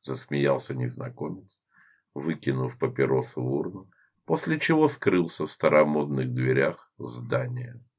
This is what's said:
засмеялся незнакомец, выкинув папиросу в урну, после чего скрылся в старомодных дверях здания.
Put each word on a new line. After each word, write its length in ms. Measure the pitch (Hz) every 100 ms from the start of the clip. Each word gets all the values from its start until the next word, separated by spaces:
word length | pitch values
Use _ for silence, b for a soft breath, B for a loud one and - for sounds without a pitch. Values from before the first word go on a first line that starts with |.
засмеялся 720 | - 64 - 71 71 67 -
незнакомец, 840 | 67 62 62 64 60 76 92 - _ _ b b b _
выкинув 640 | 71 73 78 - 65 64 -
папиросу 640 | 65 62 65 65 62 -
в 80 | 64
урну, 400 | 69 87 95 - b b _ -
после 320 | 160 - 156
чего 300 | - 160 151
скрылся 580 | - - 90 85 - 78
в 60 |
старомодных 800 | - 78 76 76 76 71 69 64
дверях 600 | 62 64 65 67 - _ _
здания. 840 | 65 60 60 120 127 123 123 120 _